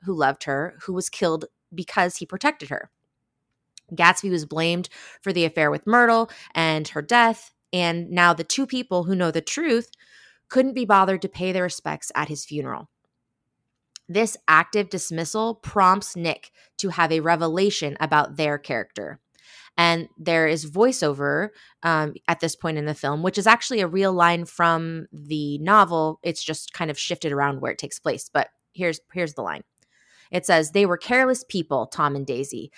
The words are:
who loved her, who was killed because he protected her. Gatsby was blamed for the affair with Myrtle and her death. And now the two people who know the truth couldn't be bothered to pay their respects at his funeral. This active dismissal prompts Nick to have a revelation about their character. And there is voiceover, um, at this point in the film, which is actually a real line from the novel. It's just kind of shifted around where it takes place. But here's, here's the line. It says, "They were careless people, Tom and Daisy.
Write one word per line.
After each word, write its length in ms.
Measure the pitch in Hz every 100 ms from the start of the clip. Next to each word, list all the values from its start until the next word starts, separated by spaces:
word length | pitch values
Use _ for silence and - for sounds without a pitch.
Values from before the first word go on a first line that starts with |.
who 100 | 175
loved 320 | 170 139 139 -
her, 320 | 139 170 -
who 100 | -
was 160 | 185 -
killed 360 | - 175 160 - _ _ 170
because 420 | 175 214 180 -
he 80 | 170
protected 440 | 190 294 302 139
her. 200 | - - _ _ _ _ _ _ _ _ _ -
Gatsby 380 | 165 170 185 202
was 140 | 180 151
blamed 420 | 156 165 175 180 - - -
for 120 | 196
the 120 | 175 165
affair 240 | 165 147
with 160 | 147 208
Myrtle 460 | 240 240 226 226 - - 160
and 320 | 160 156 151
her 120 | 151
death. 500 | 147 240 226 - - _ _
And 360 | 180 170 170 165
now 240 | 180 175
the 100 | 165
two 220 | 160 - 269
people 380 | 262 247 180
who 120 | 170 190
know 160 | 170
the 100 | 160
truth 500 | 156 - 330 233 233 - _ - _ _ -
couldn't 240 | 254 269
be 120 | 254 214
bothered 360 | 196 190 190
to 80 | 196
pay 220 | - 185
their 120 | 185
respects 480 | 180 - 151 147 - -
at 120 | 151
his 180 | 147 -
funeral. 440 | 147 135 - - _ _ _ _ _ _ _ _ _ _ - -
This 280 | 185 226 - -
active 420 | 156 170 208 202
dismissal 680 | 185 - 160 165 220 226 220
prompts 600 | - 208 185 196 - 180
Nick 360 | 165 - - _ _ -
to 120 | 196
have 220 | 170 165
a 80 | 160
revelation 760 | 160 165 165 170 202 - 147 143
about 380 | 151 151 143 147
their 200 | 151 147
character. 600 | - 120 - - 80 - _ _ _ - - -
And 320 | 170 165 - -
there 300 | 160 165 160
is 220 | 160 151
voiceover, 800 | 170 247 254 151 139 143 147 208 - - _
um, 320 | 165 160 151 - -
at 140 | 170
this 140 | 165 -
point 220 | 165 156
in 80 | 147
the 100 | 147
film, 280 | 139 147
which 140 | 180 202
is 100 | 196
actually 320 | 233 - 233
a 80 | 180
real 240 | 185 196
line 340 | 180 170 175 170
from 600 | - 170 165 165 165 -
the 440 | 151 147 151 147 143
novel. 600 | 160 214 175 165 156 156
It's 220 | 175 156
just 300 | - 151 -
kind 180 | - 160
of 80 | 143
shifted 320 | - 175 156
around 300 | 139 143 139
where 100 | 131
it 60 | -
takes 220 | 139 -
place. 300 | - - -
But 160 | 147 - _ _
here's, 260 | - 180 156 _
here's 220 | 180 165 147
the 80 |
line. 200 | 95 71 - _ _ _ _ _ _
It 140 | 175 175
says, 260 | 170 151
"They 140 | 202 196
were 120 | 175
careless 480 | - 247 254 262 -
people, 400 | 190 156 135 117
Tom 280 | - 147 139
and 100 | 139
Daisy. 440 | 123 139 120 -